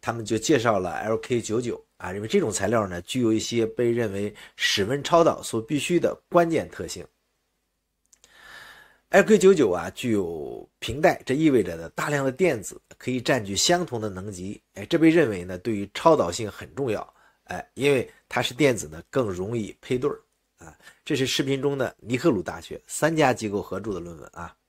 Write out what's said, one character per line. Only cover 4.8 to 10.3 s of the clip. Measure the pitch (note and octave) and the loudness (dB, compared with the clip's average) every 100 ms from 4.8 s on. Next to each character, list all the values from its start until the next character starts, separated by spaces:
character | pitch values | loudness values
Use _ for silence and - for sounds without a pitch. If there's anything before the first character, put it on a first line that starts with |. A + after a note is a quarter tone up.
温 | G2 C#3 | 0 -2
超 | C3+ E3+ | 2 4
导 | E3 - | 4 2
所 | - A#2 | -4 -6
必 | A2 D3 | -2 -4
须 | - F3 | 0 2
的 | - - _ | 0 -2 _
关 | F3 E3+ | 2 2
键 | D#3 G#2 | 0 -4
特 | - F3 | -10 -10
性。 | - D#2+ _ _ _ _ _ _ _ _ _ _ _ _ _ - - - - - _ _ | -10 -16 _ _ _ _ _ _ _ _ _ _ _ _ _ -20 -20 -20 -20 -20 _ _
L | F3+ | 4
K | G3 G#3 | 6 8
九 | F#3+ | 8
九 | F#3+ A#2 | 6 4
啊， | F2 E2+ | 2 -4
具 | - B2+ | -6 0
有 | G#2+ F2 | 0 0